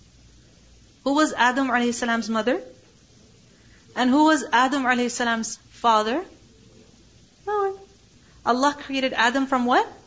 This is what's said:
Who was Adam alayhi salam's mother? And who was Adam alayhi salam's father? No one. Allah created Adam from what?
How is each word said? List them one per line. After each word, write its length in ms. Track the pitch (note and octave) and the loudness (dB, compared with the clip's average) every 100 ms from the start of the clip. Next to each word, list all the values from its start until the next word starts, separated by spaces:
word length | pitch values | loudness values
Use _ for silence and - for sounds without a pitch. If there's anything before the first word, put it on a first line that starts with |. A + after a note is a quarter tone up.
| _ _ - - _ _ - - - _ | _ _ -20 -20 _ _ -20 -20 -20 _
Who 100 | C4+ | -2
was 180 | C#4+ D4+ | 2 2
Adam 360 | - A#3+ B3+ C4 | 2 2 2 0
alayhi 260 | A#3+ A#3+ | 0 0
salam's 340 | A#3 A#3+ A#3 A3 | -2 -2 -2 -2
mother? 320 | A3 G#3+ E4 - - _ _ _ _ - - _ - - - - - | -2 -2 -2 -6 -20 _ _ _ _ -20 -20 _ -20 -20 -20 -10 -2
And 140 | B3 | 2
who 140 | C#4 | 4
was 200 | D#4 D4+ - | 4 2 2
Adam 320 | A3+ C4 C#4 | 2 2 0
alayhi 260 | B3+ B3 B3 | 0 0 -2
salam's 480 | - A#3+ A3+ A3 - - | -2 -2 -2 -6 -12 -18
father? 520 | - A#3 A3 G#3+ C#4+ G4 - - - - - - _ _ _ _ _ G4+ | -4 2 2 2 -4 -6 -16 -20 -20 -20 -20 -20 _ _ _ _ _ -6
No 120 | G#4 | -4
one. 200 | G4 G4 - - _ _ - - | -4 -6 -16 -20 _ _ -20 -6
Allah 300 | - B3 C#4+ C#4+ | -2 0 0 -2
created 340 | - C4+ C4 | -6 -4 -2
Adam 340 | - A#3 C4+ C4+ | 0 0 0 0
from 180 | B3+ | 0
what? 220 | A#3+ D4+ A4 - | 2 2 0 -6